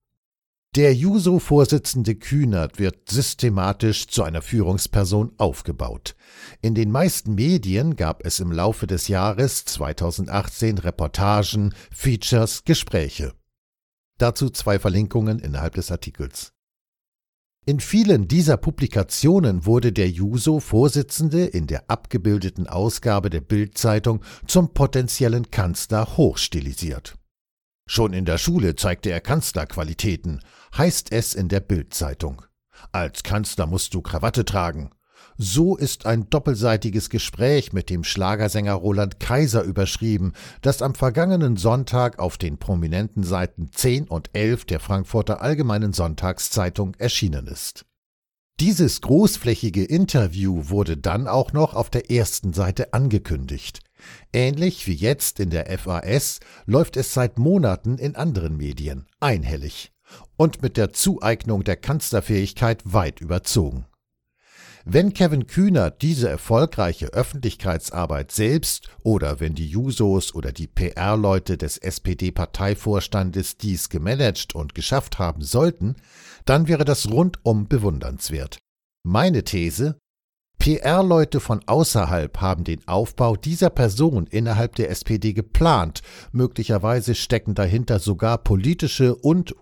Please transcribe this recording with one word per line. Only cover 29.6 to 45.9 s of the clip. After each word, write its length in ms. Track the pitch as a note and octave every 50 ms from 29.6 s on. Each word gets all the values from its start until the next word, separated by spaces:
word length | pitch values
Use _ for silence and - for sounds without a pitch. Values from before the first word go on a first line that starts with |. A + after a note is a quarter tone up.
| - - - F2+ D#2+ D#2 D#2+ - - G#2+ E2+ - - E2+ D2 C#2 - _ _ - - _ -
heißt 340 | - D3+ F3+ - - - -
es 220 | - A#2 - - -
in 160 | G2 - -
der 120 | G2+ G2
Bild-Zeitung. 800 | - - G2+ E2+ - - - - E2 C#2+ C2 - E2+ C#2+ C2 - - _ _ _ _ _ _ - - - -
„Als 300 | F2+ E2+ - - - -
Kanzler 440 | - A2 G#2+ G#2 - - - F2+
musst 280 | D#2 F2+ F#2 - - -
du 80 | F2+ -
Krawatte 420 | - - D#2+ - - - B2 G2+
tragen.“ 460 | - G2+ G2 F2 E2+ D2+ D#2 C#2+ C#2 _ _ _ _ _ - - - _ -
So 360 | G#2+ F#2 F#2+ C#3+ E3 F#3 F#3+
ist 300 | - C#3+ C3 - - -
ein 240 | G#2+ A#2 A#2 G2+ -
doppelseitiges 800 | - D3 - D3 B2+ G2 A2+ A#2+ A2 G2+ - A2 F#2+ A2 - -
Gespräch 640 | - G#2+ - - - - A#2 C3+ D3 C#3 - - -
mit 160 | F#2 - -
dem 160 | F#2 E2+ E2
Schlagersänger 720 | - - G2+ F#2 F#2+ G#2+ G#2 A2 G2+ - G#2+ G#2 G2+ G2+
Roland 460 | F2+ E2+ G#2 G2 G#2 G2+ F#2+ - -
Kaiser 420 | - - A#2+ C#3 D#3+ C3 G#2+ A2+ F2+
überschrieben, 720 | F2+ F2+ G2 G2 - - - A#2 A2+ G#2+ G2 F#2 F#2 - - - - - -
das 220 | - C#3 C#3 - B2
am 120 | C3+ B2+
vergangenen 640 | - C3 C3 G#2+ D#3 E3+ F#3 F#3+ F3 D#3 B2+ A2+
Sonntag 640 | F#2 E2 A2+ A#2 C3 C3 - B2 B2 B2 A#2+ - -
auf 180 | F#2 F2 -
den 220 | - F#2 D#2+ C#2+ -
prominenten 640 | - - G2 E2+ E2 D#2 E2 F#2 G#2+ - - G#2 F#2+
Seiten 460 | F2 F#2+ F2+ F2+ E2+ - - E2 C#2+ -
zehn 340 | - - B2+ B2 C#3 D3+
und 220 | - E2 E2 - - -
elf 320 | G#2 G#2+ A2 A#2+ A2+ -
der 140 | - G2+ D2+
Frankfurter 600 | - - G2+ F#2+ F#2 - - A2+ G2 - G#2+ -
Allgemeinen 540 | - C3+ D#3 D3 D3 A#2 G#2 G#2 A2 G2+